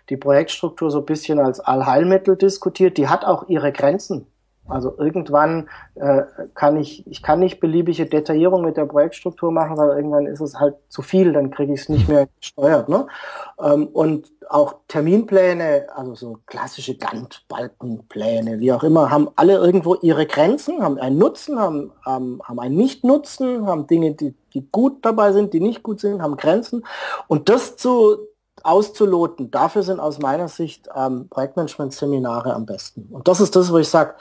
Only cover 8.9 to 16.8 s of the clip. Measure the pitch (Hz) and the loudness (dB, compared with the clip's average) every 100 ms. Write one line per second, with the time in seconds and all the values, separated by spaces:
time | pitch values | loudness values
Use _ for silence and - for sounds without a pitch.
8.9 | 147 165 - 180 - 170 165 156 151 147 | 2 0 -2 -10 -4 -2 -2 -2 0 0
9.9 | 143 147 147 143 147 156 - 143 143 _ | 2 0 0 -2 -6 -8 0 -2 -2 _
10.9 | - - 185 180 147 135 135 143 139 - | -14 -2 2 4 2 -2 -4 -4 -4 -2
11.9 | 147 - 147 139 _ - - 311 302 - | 0 4 2 2 _ -16 -2 2 2 2
12.9 | 190 277 - - - - - 151 147 151 | -2 -2 -12 -16 -16 -16 -4 0 2 0
13.9 | - 160 151 - _ - 147 143 - - | 0 0 0 -8 _ -2 0 0 -2 -8
14.9 | 160 156 208 220 190 185 170 160 143 143 | -4 2 2 4 2 4 2 0 0 -2
15.9 | 143 127 117 120 110 - - 131 - | -12 -12 -12 -14 -16 -16 -12 -12 -12